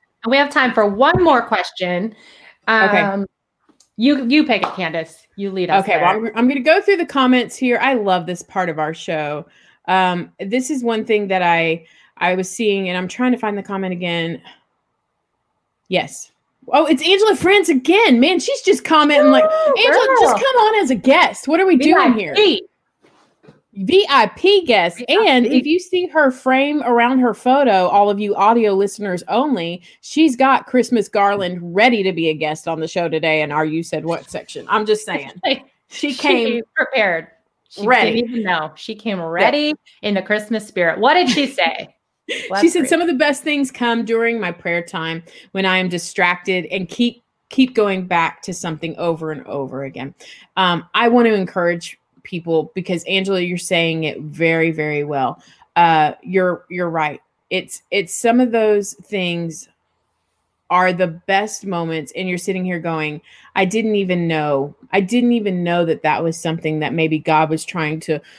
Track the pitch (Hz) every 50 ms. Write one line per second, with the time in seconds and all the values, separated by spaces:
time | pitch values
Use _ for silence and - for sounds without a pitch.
0 | _ _ _ _ - 226 269 277 285 285 - 294 262 240 - 226 208 208 196 214
1 | 269 311 349 370 349 330 277 233 233 - 220 185 180 - - - 185 180 180 175
2 | 202 226 - _ - - - - - - _ _ - 220 226 220 196 208 202 202
3 | 202 196 196 202 196 - _ _ _ _ _ _ _ _ _ _ _ _ _ -
4 | 226 285 294 254 233 233 277 302 302 285 220 185 175 - - 190 175 160 156 165
5 | 160 - - - _ _ _ 202 196 196 190 190 180 170 190 196 185 208 180 156
6 | 170 180 202 220 226 233 - 226 247 254 285 277 240 302 330 403 403 403 392 339
7 | 330 - - 277 254 254 254 247 226 170 - - 262 247 240 - 247 269 269 226
8 | 202 196 185 180 165 175 180 - - _ - 196 180 170 151 156 156 160 160 -
9 | - 185 165 151 151 147 151 147 - _ _ _ _ _ _ _ - - 185 185
10 | 185 180 180 175 156 - _ - 196 196 233 262 254 - 311 254 240 233 226 220
11 | 220 - 214 208 202 190 190 185 180 175 170 165 165 165 160 165 - _ _ _
12 | _ _ _ - 175 185 185 185 180 185 - - 233 208 196 196 190 180 180 180
13 | 185 185 - - 254 254 240 247 226 208 208 202 196 - 196 190 190 185 180 175
14 | 180 175 170 170 165 170 165 - - - - _ _ _ _ _ _ _ _ _
15 | _ _ _ _ _ _ _ _ _ _ _ _ _ _ _ _ _ - 180 170
16 | - - - - - _ _ _ _ _ _ _ - - - 285 320 302 311 262
17 | 311 349 392 392 440 440 359 - - 359 403 415 330 339 294 254 254 320 359 427
18 | 466 349 247 233 262 349 370 - - 508 554 - - - - - - - 320 302
19 | 294 294 294 - 605 - - - 622 640 - 640 640 587 523 403 466 523 - 508
20 | - 539 523 466 370 269 240 - 508 539 508 480 427 427 440 415 349 247 262 185
21 | - 262 285 359 320 - 202 - - 277 320 339 381 381 330 254 285 311 349 311
22 | 262 247 233 220 180 151 - 403 427 370 240 175 - - _ _ _ _ _ _
23 | _ _ _ _ _ _ _ _ _ - - _ _ _ - 196 190 208 349 392
24 | 415 - 277 254 220 190 - - - 381 415 381 330 - 226 190 170 175 - -
25 | 247 - 311 427 453 339 262 247 233 233 285 254 262 294 330 359 - - 370 359
26 | 359 302 294 311 285 262 254 - - 262 254 262 277 294 294 294 - 247 240 233
27 | 233 247 269 262 247 233 202 - - 254 262 285 277 240 196 185 180 175 - 202
28 | 202 208 202 202 214 202 196 - 196 214 233 240 220 208 196 190 202 196 - -
29 | 208 196 180 170 - - - 240 285 302 247 180 165 170 175 180 _ - - _
30 | - - - 302 320 302 240 247 262 269 262 - - - - 254 240 - 247 220
31 | 196 - - 202 202 202 202 202 185 180 180 175 175 175 170 196 226 254 240 208
32 | 185 190 175 165 165 160 160 143 156 151 156 - - 170 160 160 160 165 - 180
33 | 170 160 160 156 156 160 156 156 151 147 151 156 156 156 156 165 165 - 165 156
34 | 160 165 165 - - - - - - - - 143 - - 202 214 214 214 214 214
35 | - 196 170 143 135 - - - - 294 254 - - _ _ _ _ _ - -
36 | 285 294 - - - 285 262 240 226 220 233 233 226 _ - - 262 - 269 240
37 | 208 185 170 165 160 - _ _ _ _ _ _ _ _ - 196 202 226 254 226
38 | 190 170 - 233 240 226 247 233 208 185 175 160 156 156 - - - - 214 208
39 | - 226 196 180 165 160 165 180 202 240 262 294 302 302 302 - _ _ _ -
40 | 202 208 208 190 190 - 208 214 208 214 233 214 214 - - 185 170 165 160 185
41 | 220 269 320 359 349 254 - 294 277 262 - - 170 165 165 - - - _ _
42 | _ _ _ _ _ - - - - - 190 202 214 339 330 349 262 - 330 320
43 | 349 339 277 254 302 294 269 - - 311 294 285 277 262 - - 240 240 233 233
44 | 214 220 226 226 233 233 233 226 190 175 170 - - 175 170 175 170 - - 165
45 | 160 160 165 165 165 - - - - _ - 190 190 185 185 185 185 180 180 170
46 | - - - 202 180 175 180 180 - 196 185 180 160 - 180 196 180 - - -
47 | 240 240 - _ _ _ _ _ _ - - 269 262 254 - 220 208 202 190 185
48 | 185 180 180 170 165 - - - - 190 170 - - 170 156 147 170 160 - -
49 | 175 170 165 156 160 156 156 135 - - - 143 135 131 127 135 139 135 - -
50 | 131 139 - _ - - - - - _ - 190 185 180 175 165 170 _ - 208
51 | 240 233 240 247 233 226 214 196 185 175 - 190 170 175 175 170 - - - _
52 | _ _ _ _ - - 185 165 170 170 165 160 151 160 - 190 175 - 180 165
53 | - - 196 190 190 196 190 180 175 175 180 175 - - 180 165 170 165 160 160
54 | 156 151 - - 151 151 147 147 165 165 165 165 160 165 160 160 151 151 147 147
55 | 147 147 143 135 131 123 156 - _ _ _ _ _ _ - 170 170 165 160 156
56 | 147 147 - - - 180 180 185 185 180 170 - _ - 180 180 180 170 160 160
57 | 151 151 139 - _ _ _ _ _ - 180 185 - - - - _ - - -
58 | 165 - - - - 233 233 247 254 233 226 226 220 214 208 208 196 - - -
59 | - - 208 190 180 175 170 170 170 165 156 - - _ _ _ _ _ _ _
60 | _ _ _ _ _ _ _ _ _ _ _ _ _ - 175 180 185 185 180 175
61 | 185 170 160 175 _ - 190 196 208 214 - - 196 196 180 170 165 165 160 160
62 | 147 - - 180 190 185 180 175 - 208 185 185 180 185 175 165 170 170 160 156
63 | 156 151 151 147 _ _ _ - - - - 196 190 185 208 226 214 220 208 202
64 | 196 180 180 175 170 165 160 156 151 147 143 135 139 147 - _ _ - - 202
65 | 190 185 233 247 247 240 240 233 208 196 185 180 175 170 175 175 170 165 156 -
66 | - 156 147 - 165 165 160 - - 165 160 165 - 156 156 151 151 - - 170
67 | 160 156 156 156 - 160 156 156 160 151 160 156 - - - 170 156 151 160 160
68 | - - 156 156 - - -